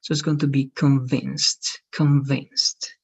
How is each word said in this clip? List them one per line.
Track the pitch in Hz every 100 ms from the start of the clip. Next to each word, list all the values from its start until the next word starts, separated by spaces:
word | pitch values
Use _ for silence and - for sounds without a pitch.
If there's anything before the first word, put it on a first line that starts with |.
so | -
it's | 151
going | 160 147
to | 147
be | 135 135
convinced, | - 147 135 127 131 135 147 - - - - _
convinced. | - 151 143 135 135 - - - - - -